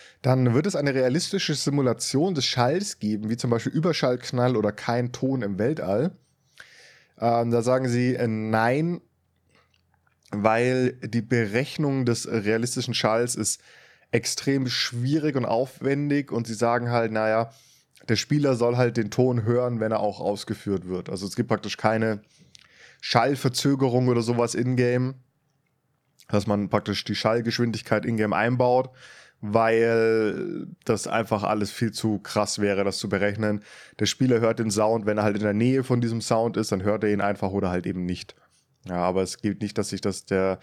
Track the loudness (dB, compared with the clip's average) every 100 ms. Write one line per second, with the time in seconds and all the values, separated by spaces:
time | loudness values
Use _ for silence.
0 | -20 _ 2 4 4 4 2 0 0 2
1 | 2 2 -2 -4 -2 -2 0 2 2 0
2 | -2 0 0 0 -2 2 2 0 -4 -4
3 | -4 -2 -4 -4 0 0 0 0 0 0
4 | 0 0 -2 0 2 2 0 -2 -2 -2
5 | -2 -2 -2 -2 -2 -2 -2 -2 -2 0
6 | 0 -4 _ _ _ -20 -20 -20 -20 -20
7 | _ -2 0 2 2 2 2 2 2 2
8 | 2 0 0 -2 0 2 2 2 -2 -4
9 | -10 _ _ _ _ _ _ _ _ _
10 | _ _ _ -2 2 2 2 2 0 -2
11 | -4 -4 0 0 2 -2 -2 -2 -2 0
12 | 0 -2 -2 -2 0 0 -2 -4 -4 -2
13 | 0 2 0 -2 -4 -6 -12 -20 -20 _
14 | _ -2 -2 -4 -2 0 -2 -4 -4 -4
15 | -2 0 0 -2 0 -2 -2 -4 -2 -2
16 | 0 0 0 -4 -4 -2 0 2 2 0
17 | 0 0 2 0 -2 -8 _ _ _ _
18 | -2 -2 0 0 2 2 2 4 2 2
19 | -2 2 2 2 0 0 0 -2 -2 0
20 | -2 -2 -4 -4 -6 -6 -2 -4 -4 -8
21 | -6 -8 -6 -4 -2 -2 -4 -2 0 2
22 | 0 -2 -8 _ _ -20 _ -20 -20 _
23 | 2 2 4 0 -2 0 0 2 2 4
24 | 4 2 2 0 0 0 0 2 2 2
25 | 0 -6 _ _ _ _ _ _ _ _
26 | _ _ -2 -2 0 -2 0 -2 -2 -6
27 | -4 -2 0 0 -2 -2 -2 -4 -2 0
28 | 0 0 0 2 2 2 2 2 0 -10
29 | -20 -20 -20 _ -2 2 4 4 4 4
30 | 4 2 0 -2 -6 -8 -10 -6 -2 -2
31 | 0 -2 0 0 0 0 -2 -2 -4 -2
32 | -2 -2 -2 -2 -2 0 0 2 0 -2
33 | -2 0 0 0 -2 -2 -6 -20 -20 -4
34 | -4 2 2 4 2 2 0 2 2 2
35 | 0 2 2 2 0 2 2 2 0 0
36 | 0 -4 0 0 2 -2 -2 -2 0 0
37 | 0 2 0 -2 -2 -2 0 -2 -4 -4
38 | -6 -6 -10 -20 _ _ _ _ -8 -2
39 | 0 0 -2 -4 -6 -4 -6 -6 -6 -4
40 | -6 -6 -4 0 0 -2